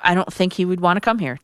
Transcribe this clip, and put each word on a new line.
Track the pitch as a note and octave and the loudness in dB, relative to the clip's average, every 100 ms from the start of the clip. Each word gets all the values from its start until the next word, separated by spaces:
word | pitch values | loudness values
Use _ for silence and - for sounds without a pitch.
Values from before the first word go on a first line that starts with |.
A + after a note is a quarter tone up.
I | F#3 | 0
don't | F3+ - | 2 0
think | - F#3 | 0 -2
he | - | 0
would | F3+ F3+ | -2 0
wanna | F3 F#3 | 2 2
come | A3+ A3+ | 0 0
here, | D3 B2 | -2 -6